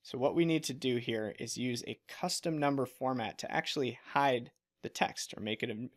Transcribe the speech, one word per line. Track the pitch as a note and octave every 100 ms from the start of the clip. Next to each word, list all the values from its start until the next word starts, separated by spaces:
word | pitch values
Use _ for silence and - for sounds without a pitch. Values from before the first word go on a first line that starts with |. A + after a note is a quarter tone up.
So | - B2+
what | C3
we | -
need | E3 D#3+
to | D3+
do | C3+ C3 A#2+
here | A#2+ A2+ G#2+ -
is | A#2 -
use | B2 A#2+
a | - A2+ -
custom | - F3+ - E3+ D#3
number | C#3+ C#3
format | B2 - C3 B2+ G#2+ -
to | -
actually | D#3 - - B2+ A#2 -
hide | D3 C#3 B2 A#2+ _ _ _
the | -
text | - - - -
or | -
make | G#2+ A2
it | A#2+
in-, | G#2+ B2